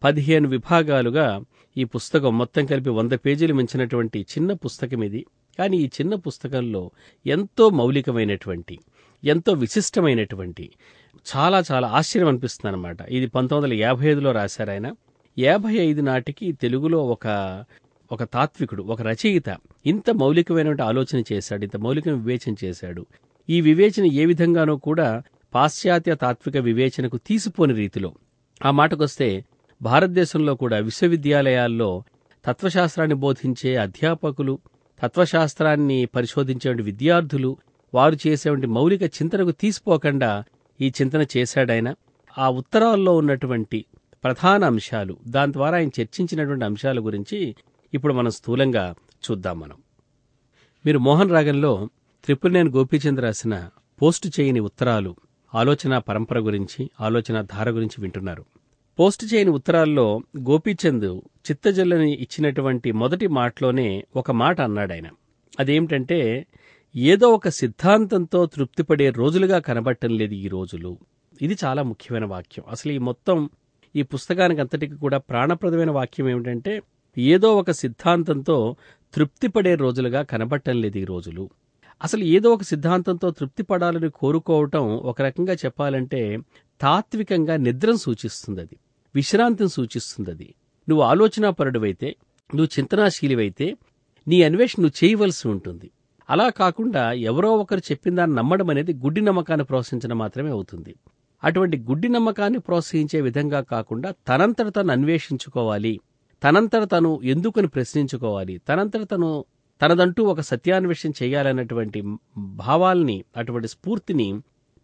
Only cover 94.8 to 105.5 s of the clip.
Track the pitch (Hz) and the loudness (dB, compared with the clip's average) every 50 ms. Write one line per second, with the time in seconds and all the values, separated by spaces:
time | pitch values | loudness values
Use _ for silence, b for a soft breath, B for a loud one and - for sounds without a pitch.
94.8 | 175 151 - - 160 190 220 208 214 196 165 - - 117 104 92 - 95 85 82 | 0 0 2 2 2 2 4 4 2 0 0 -2 -2 -4 -4 -4 -6 -10 -14 -14
95.8 | 90 90 _ _ _ _ _ _ _ - 131 175 226 247 - - 190 180 165 - | -16 -20 _ _ _ _ _ _ _ -2 0 2 2 2 0 2 0 0 0 0
96.8 | 226 247 202 139 120 113 123 123 113 110 120 151 196 220 226 214 202 - 208 180 | -4 -2 0 0 0 0 -2 -2 -2 -2 0 0 2 2 2 2 0 -2 -4 -4
97.8 | - - 147 - - 180 180 175 175 160 147 117 117 139 180 190 190 170 147 139 | -4 -4 -6 -4 -2 -2 0 2 2 2 2 2 2 2 2 2 2 0 0 0
98.8 | 156 180 160 127 123 143 156 208 214 208 190 180 160 - 165 147 139 - 135 127 | 0 -2 -2 -2 -2 -2 0 2 2 2 2 2 0 -2 -2 -2 -2 -2 -2 -4
99.8 | 120 - 135 120 113 117 120 113 110 104 - 127 143 151 131 101 92 - - 87 | -2 -4 -6 -6 -6 -4 -4 -4 -4 -6 -6 -6 -6 -4 -4 -6 -6 -8 -12 -16
100.8 | 78 - - _ _ _ _ _ _ _ _ _ - 156 170 185 190 180 160 131 | -16 -18 -20 _ _ _ _ _ _ _ _ _ -2 0 2 2 2 0 0 -2
101.8 | 113 117 135 156 190 240 240 233 226 220 202 - 202 202 247 247 - - 180 170 | -2 -2 -2 0 0 0 0 2 2 0 0 0 -2 -2 -2 -2 -2 -2 -2 -2
102.8 | 160 - - 156 151 147 - 156 139 127 117 143 147 147 147 139 127 - 123 113 | -2 -2 -2 -2 -2 0 0 -2 0 0 0 -2 -2 -2 -2 -4 -4 -4 -6 -6
103.8 | 110 - 113 117 147 190 185 _ - - 123 139 185 226 226 - 226 208 185 208 | -6 -6 -6 -6 -6 -8 -10 _ -4 0 2 2 2 2 2 0 -2 -2 -2 -2
104.8 | 196 175 127 127 139 151 165 156 - - 143 127 - 143 | 0 2 2 2 2 2 0 0 -2 -4 -8 -8 -8 -8